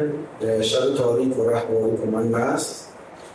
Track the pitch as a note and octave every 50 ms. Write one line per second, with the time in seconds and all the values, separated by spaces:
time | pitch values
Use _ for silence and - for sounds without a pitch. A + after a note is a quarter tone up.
0 | D3+ D3 C#3+ - - - - - A2+ A2+ A2 G#2+ A2 - C3+ C3 C3 C#3 C3+ -
1 | - F#2+ - - C3 C3 B2+ A#2+ A2+ F#2+ - - - - A2+ A2+ G#2+ A2+ A#2 A2
2 | A2 G#2+ G#2+ A2+ A2+ A2+ A2+ A#2 A#2+ C#3 D3 - - - - - - - - -
3 | - - - - - -